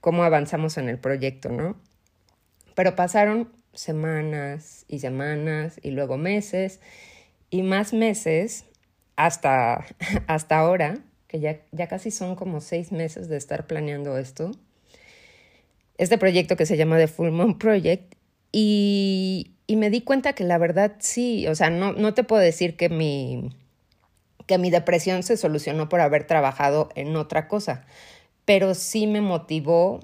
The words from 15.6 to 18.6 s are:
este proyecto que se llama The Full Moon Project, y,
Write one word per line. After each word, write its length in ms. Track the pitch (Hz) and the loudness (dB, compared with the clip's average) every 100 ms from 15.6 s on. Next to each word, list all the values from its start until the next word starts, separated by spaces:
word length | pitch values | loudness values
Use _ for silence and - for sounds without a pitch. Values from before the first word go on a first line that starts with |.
| _ _ _ _ | _ _ _ _
este 220 | 180 226 | 0 4
proyecto 380 | 190 180 160 175 | 4 2 2 0
que 100 | 156 | 2
se 100 | 151 | 2
llama 220 | 160 160 | 4 4
The 80 | 160 | 4
Full 220 | - 165 | 2 -2
Moon 280 | 165 202 180 | 2 0 2
Project, 580 | 220 208 160 190 - _ _ _ _ | 2 2 2 -2 -4 _ _ _ _
y, 1000 | 214 | 0